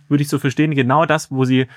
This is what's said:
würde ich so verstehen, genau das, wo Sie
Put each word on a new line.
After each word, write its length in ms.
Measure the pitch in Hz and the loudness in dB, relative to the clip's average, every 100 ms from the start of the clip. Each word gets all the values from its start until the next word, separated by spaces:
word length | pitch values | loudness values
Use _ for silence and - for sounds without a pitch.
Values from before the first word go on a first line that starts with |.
| - | -2
würde 140 | 147 | -2
ich 80 | 147 | 0
so 100 | 143 | -2
verstehen, 340 | 143 139 156 | -2 -2 0
genau 320 | 139 127 143 165 | 0 2 2 2
das, 260 | 156 - | -2 -4
wo 120 | 135 | -2
Sie 240 | 127 131 127 | 0 0 0